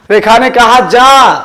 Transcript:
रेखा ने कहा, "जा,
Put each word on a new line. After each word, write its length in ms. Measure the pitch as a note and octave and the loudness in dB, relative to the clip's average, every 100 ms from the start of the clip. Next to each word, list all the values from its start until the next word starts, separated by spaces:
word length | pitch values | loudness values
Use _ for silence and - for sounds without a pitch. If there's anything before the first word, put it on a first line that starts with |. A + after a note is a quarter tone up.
| - | -4
रेखा 260 | G#3 G#3+ A#3 | -2 0 0
ने 120 | B3+ | 0
कहा, 300 | B3+ A3+ B3+ | 0 0 0
"जा, 560 | - A#3+ C4 C4+ A3+ D3 | 0 0 2 2 0 -2